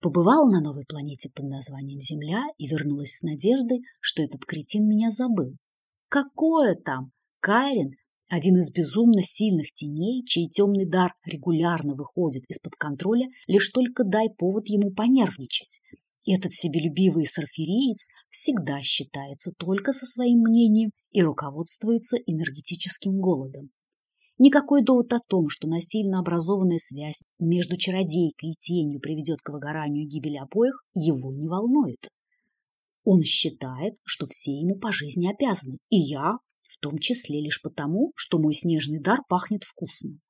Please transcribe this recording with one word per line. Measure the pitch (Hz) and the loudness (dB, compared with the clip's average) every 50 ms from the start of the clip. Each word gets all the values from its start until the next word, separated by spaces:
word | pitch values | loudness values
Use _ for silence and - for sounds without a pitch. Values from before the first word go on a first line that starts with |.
Побывала | - 175 139 175 170 190 254 320 302 254 | -2 0 2 4 4 6 6 6 6 6
на | 196 180 | 6 4
новой | 151 151 139 143 135 | 2 0 -4 -8 -12
планете | _ - 147 139 147 143 127 - 135 _ | _ -12 -10 -10 -10 -12 -12 -16 -16 _
под | - 135 | -10 -10
названием | 139 135 135 131 - 139 135 139 139 139 143 | -8 -8 -10 -12 -12 -12 -12 -12 -12 -12 -12
Земля | 135 - 156 147 147 151 175 220 269 302 311 _ | -10 -10 -8 -8 -6 -4 -4 -4 -4 -6 -8 _
и | 160 | -6
вернулась | 131 160 151 139 147 143 143 147 139 - | -4 -4 -2 -2 -2 -4 -4 -6 -8 -8
с | - | -6
надеждой, | - 160 151 139 170 196 247 269 254 233 254 240 247 - _ _ | -6 -6 -6 0 2 2 4 4 2 0 -2 -2 -4 -10 _ _
что | - - - - | -8 -6 -2 -2
этот | 156 143 - 131 - | -4 -4 -4 -12 -10
кретин | - - 156 147 - - 214 214 | -10 -10 -10 -8 -4 0 2 4
меня | 214 214 214 226 226 | 4 4 4 2 2
забыл. | 208 220 254 254 233 185 143 127 135 - _ _ _ _ _ _ _ _ _ _ | 0 0 0 0 0 0 0 -2 -6 -16 _ _ _ _ _ _ _ _ _ _
Какое | - 285 277 277 _ - 311 320 330 320 285 220 175 | 0 0 0 -2 _ 0 2 2 4 4 4 2 2
там? | - - - 139 131 131 131 _ _ _ _ _ _ | 0 -4 -6 -4 -4 -6 -8 _ _ _ _ _ _
Кайрин – | - - 202 233 269 277 269 220 143 135 135 _ _ _ _ _ _ _ | -2 2 2 2 2 2 0 0 -2 -2 -6 _ _ _ _ _ _ _
один | 185 170 143 190 185 | -4 0 4 6 6
из | 180 175 143 | 6 4 2
безумно | - 180 165 135 131 202 233 233 226 196 | 0 -2 -2 0 2 4 6 6 6 6
сильных | 170 - - - 214 220 190 160 147 - | 4 -2 -2 -2 0 2 2 0 0 -4
теней, | _ - 151 147 147 156 175 214 254 254 247 | _ -12 -10 -8 -6 -4 -4 -2 -2 -4 -4
чей | - - 175 170 165 | -2 0 0 0 -2
темный | - - 202 202 202 196 190 | 2 2 2 4 4 2 0
дар | 165 156 185 180 175 - _ _ | 2 2 2 2 2 0 _ _
регулярно | 165 - 147 135 175 165 156 165 170 170 160 165 143 143 | -10 -10 -6 -2 0 2 2 2 0 0 -2 -2 -4 -6
выходит | 131 143 - _ - 180 160 127 131 - _ | -6 -10 -8 _ -2 -2 -2 -2 -6 -10 _
из-под | - - _ 165 - | -14 -12 _ -14 -10
контроля, | _ - 151 143 135 - 190 226 240 262 262 - - - | _ -8 -8 -6 -4 -2 0 2 2 0 -2 -6 -16 -6
лишь | - 185 202 - - | 2 2 2 2 2
только | - 254 254 240 247 - | 0 0 0 0 0 -2
дай | 247 190 185 214 220 220 220 | 0 0 2 2 0 0 -2
повод | _ 165 180 190 214 214 | _ -2 -2 -2 -2 -4
ему | - 208 202 202 202 | 0 0 0 0 0
понервничать. | 196 208 214 240 262 269 226 170 - - 131 123 - - - _ - - _ _ - _ _ _ _ _ _ | -2 0 2 4 4 4 4 2 -2 -8 -12 -8 -8 -8 -8 _ -20 -20 _ _ -20 _ _ _ _ _ _
Этот | - 190 185 - 180 | 0 0 0 0 -4
себелюбивый | - - - 165 139 165 151 170 143 156 190 185 147 165 156 | -6 -4 -4 -2 -2 0 -2 -2 2 4 4 4 4 4 0
сарфириец | 139 - - 147 151 - - 160 147 185 233 277 262 214 - - - _ - _ _ | 0 -4 -6 -8 -8 -6 -8 -4 -2 0 0 2 0 -2 -4 -8 -16 _ -20 _ _
всегда | - - - - 269 214 147 135 139 143 | -12 -6 -4 -2 -2 -2 -2 -4 -6 -6
считается | 131 - - - 139 _ - 139 139 139 139 - - 185 - | -4 -4 -4 -4 -6 _ -10 -12 -12 -12 -12 -12 -12 -12 -10
только | _ 160 170 190 196 196 285 | _ -4 -2 -2 0 0 -2
со | 269 - - | -4 -4 -6
своим | - - 240 247 240 240 233 | -8 -6 0 2 4 6 6
мнением | 226 226 226 233 233 220 214 220 226 208 - _ _ _ | 6 6 6 6 6 6 6 4 4 2 -4 _ _ _
и | _ 208 | _ 2
руководствуется | 175 156 135 - - 143 139 151 170 - - - - 214 233 233 226 - - | 2 2 2 -2 -6 -8 -8 -8 -10 -10 -10 -6 -2 0 0 0 0 -2 -4
энергетическим | - - - 165 156 170 - 139 147 - - 175 160 - 185 - - - 196 190 196 | -4 -2 -2 -2 -2 -2 -4 -6 -12 -10 -10 -10 -8 -8 -10 -10 -6 -4 -2 -2 0
голодом. | 190 185 175 135 135 135 135 139 143 143 _ _ _ _ _ _ _ _ _ _ _ _ _ _ | 2 2 0 0 -2 -10 -12 -16 -20 -20 _ _ _ _ _ _ _ _ _ _ _ _ _ _
Никакой | 247 277 269 294 285 277 285 285 | 8 8 8 6 2 4 4 4
довод | 226 233 262 247 240 247 | 6 6 4 4 4 2
о | 240 233 | 0 -4
том, | - _ 190 185 165 147 | -2 _ 2 2 2 0
что | - - - 156 | -2 -6 -4 -2
насильно | 165 170 165 - - 220 208 196 190 185 | -2 -2 -4 -4 -4 -2 -2 0 0 0
образованная | 175 175 170 170 165 170 202 202 190 180 170 165 | 0 0 -2 -2 0 0 0 2 2 2 2 0
связь | - - 131 143 147 151 147 - _ _ _ _ | -2 -6 -10 -10 -10 -10 -10 -12 _ _ _ _
между | 170 165 175 175 175 - 180 | 0 2 2 2 0 -2 -4
чародейкой | 185 - 190 185 185 190 165 156 180 175 156 - - - 160 | -4 -2 -2 0 -2 -2 0 0 0 0 0 -2 -6 -10 -10
и | 156 _ | -10 _
тенью | - - 175 180 156 147 143 139 | -6 -4 -2 -2 0 -2 -4 -6
приведет | - 151 160 151 147 143 160 147 | -6 -6 -6 -6 -4 -6 -6 -6
к | _ - | _ -12
выгоранию | 147 147 139 147 151 156 151 147 147 147 151 | -12 -10 -8 -8 -6 -6 -4 -4 -4 -4 -6
и | 147 | -6
гибели | 143 156 131 151 147 | -8 -8 -6 -6 -8
обоих, | 143 139 - - 208 233 262 262 - _ _ _ | -8 -10 -4 0 2 2 2 2 -4 _ _ _
его | 185 151 160 151 131 127 135 | 0 0 2 0 0 -2 -8
не | 135 139 151 | -8 -6 -6
волнует. | 160 175 190 214 240 262 302 254 147 117 - - - _ _ _ _ _ _ _ _ _ _ _ _ _ _ _ _ _ _ _ | -4 -2 -2 0 2 4 4 4 2 -2 -10 -16 -20 _ _ _ _ _ _ _ _ _ _ _ _ _ _ _ _ _ _ _
Он | 220 190 180 | 6 6 6
считает, | 156 - - - - 160 - - - 127 127 127 156 214 208 _ | 6 2 0 -2 -2 -4 -4 -6 -12 -10 -8 -6 -6 -8 -8 _
что | _ - - - 151 | _ -10 -8 -8 -8
все | 131 - - - 143 | -10 -10 -8 -6 -6
ему | 139 143 160 175 202 | -4 -2 0 -2 -2
по | 196 202 220 | -2 -4 -4
жизни | 196 - 151 147 139 180 175 185 | -4 -4 -6 -6 -4 -2 -2 -2
обязаны, | 208 - 285 254 196 185 - 131 131 - _ _ | 0 0 0 -2 -2 -4 -6 -12 -12 -14 _ _
и | - | 2
я | 190 156 135 147 135 143 170 214 247 _ _ _ _ _ _ | 2 2 2 -2 -2 -2 -2 -2 -4 _ _ _ _ _ _
в | - _ | -16 _
том | - 147 147 160 | -10 -8 -6 -6
числе | - - 247 240 - - 147 147 | -4 -4 -4 -4 -4 -6 -4 -4
лишь | 151 151 156 - | -4 -4 -6 -6
потому, | _ 160 - - 143 147 165 202 277 359 - | _ -10 -8 -6 -4 -2 0 0 0 -2 -2
что | - - - - 160 | -10 -6 -2 0 2
мой | 156 151 | 2 2
снежный | 147 - - 175 165 156 127 143 151 160 | 0 0 0 0 0 0 0 -4 -6 -4
дар | 143 180 220 269 269 _ | 0 0 0 0 0 _
пахнет | 180 180 - - 214 196 - | -2 -2 -2 -2 -6 -6 -6
вкусно. | - - - 180 - - - - - 147 151 _ _ | -12 -12 -12 -12 -10 -10 -10 -10 -12 -14 -16 _ _